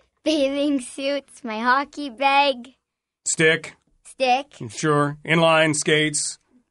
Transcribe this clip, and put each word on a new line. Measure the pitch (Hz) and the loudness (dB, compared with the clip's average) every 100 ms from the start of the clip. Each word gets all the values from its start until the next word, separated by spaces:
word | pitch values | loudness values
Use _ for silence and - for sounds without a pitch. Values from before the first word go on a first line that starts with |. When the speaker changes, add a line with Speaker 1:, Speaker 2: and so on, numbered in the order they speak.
| _ _ | _ _
Speaker 1:
bathing | 311 311 269 277 294 277 | -2 0 0 0 0 -2
suits, | 240 - 269 285 - - | -4 -8 -6 -6 -8 -16
my | 233 214 | -10 -4
hockey | 240 262 294 - 285 | 0 0 -2 -10 -10
bag. | 220 277 277 285 247 247 _ _ _ _ _ | -2 2 4 2 0 -10 _ _ _ _ _
Speaker 2:
Stick. | - - 160 160 - - _ _ | -6 2 2 2 -2 -20 _ _
Speaker 1:
Stick. | - - 262 254 285 - 123 | -16 -4 0 0 -2 -14 -14
Speaker 2:
Sure. | - 160 147 143 147 | -4 0 2 0 -4
Inline | - 165 165 160 160 | -2 2 4 4 2
skates. | 151 - 151 156 147 - - _ _ _ | 0 0 0 0 -2 -8 -10 _ _ _